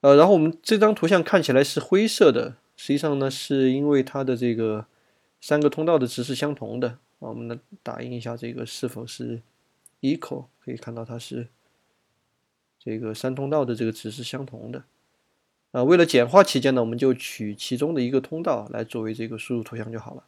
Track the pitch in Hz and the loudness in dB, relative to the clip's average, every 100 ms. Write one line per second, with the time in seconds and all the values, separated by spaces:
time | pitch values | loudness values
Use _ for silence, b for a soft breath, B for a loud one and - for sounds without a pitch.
0 | 143 143 170 196 156 165 - 220 214 214 | 8 8 10 8 4 0 0 4 4 4
1 | 165 190 160 190 147 131 139 - - 185 | 2 2 4 2 4 4 4 0 0 2
2 | 220 - 175 117 120 117 _ _ - 139 | 2 6 6 6 -2 -10 _ _ -4 -2
3 | 156 143 135 131 - 139 131 131 143 143 | 0 -2 -2 -4 -2 2 2 2 2 2
4 | 135 143 135 123 123 113 113 107 107 _ | 2 -2 -2 0 0 0 -2 -2 -8 _
5 | _ _ _ _ - 147 147 147 160 165 | _ _ _ _ -2 2 2 0 2 2
6 | 123 - 120 127 147 143 110 117 127 120 | 2 -4 -6 -4 -4 -4 -8 -6 -6 -6
7 | _ _ - 117 117 117 _ 196 - 117 | _ _ -14 -12 -10 -12 _ -18 -14 -12
8 | 123 123 117 117 117 120 117 - 123 117 | -10 -10 -10 -10 -10 -10 -10 -8 -8 -8
9 | 120 - 120 117 _ _ _ _ _ _ | -14 -10 -10 -10 _ _ _ _ _ _
10 | 135 160 - 139 131 _ - 123 - 117 | -4 -4 -6 -12 -14 _ -14 -12 -12 -12
11 | 117 117 - 127 120 _ _ _ _ _ | -12 -12 -10 -10 -12 _ _ _ _ _
12 | _ _ _ _ _ _ _ _ - 110 | _ _ _ _ _ _ _ _ -10 -8
13 | 117 110 131 131 139 151 127 113 113 113 | -8 -6 -6 -6 -2 -2 -2 -2 -4 -4
14 | 110 117 117 135 135 113 113 123 - _ | -10 -12 -12 -10 -12 -14 -14 -14 -16 _
15 | _ _ _ _ _ _ _ 123 127 175 | _ _ _ _ _ _ _ 0 4 6
16 | 170 135 120 185 196 135 131 131 113 117 | 6 4 6 6 6 4 2 0 -2 0
17 | 135 123 - - 107 104 - 123 147 160 | 0 0 -4 -8 -10 -8 -6 -4 -2 -2
18 | 123 135 135 156 170 123 107 113 110 123 | 0 0 -2 -6 -4 -4 -4 -8 -8 -6
19 | 110 110 110 110 - 120 113 117 110 113 | -6 -6 -8 -10 -6 -6 -6 -10 -10 -12
20 | 110 - | -14 -20